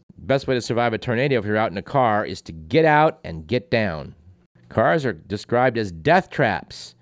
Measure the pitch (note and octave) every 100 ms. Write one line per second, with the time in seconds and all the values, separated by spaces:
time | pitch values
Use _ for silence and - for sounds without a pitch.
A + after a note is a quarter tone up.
0 | - - E2+ C3+ C3+ B2+ - A#2 A#2+ A2
1 | - A#2 C#3+ B2+ G2+ G#2+ G#2+ F2+ - C#3+
2 | A#2+ G#2 E2 F#2 - D#2+ D#2 C3 D#3+ D3+
3 | D#3 D#3 - E2 D#2 A#2+ - A#2 G#2+ D#2
4 | C#2 - - - _ _ _ - B2+ E3+
5 | C3+ E2 - G2+ - A#2 C3 A2+ G#2+ E2
6 | D#2+ F3+ - - B2 F2+ - - - -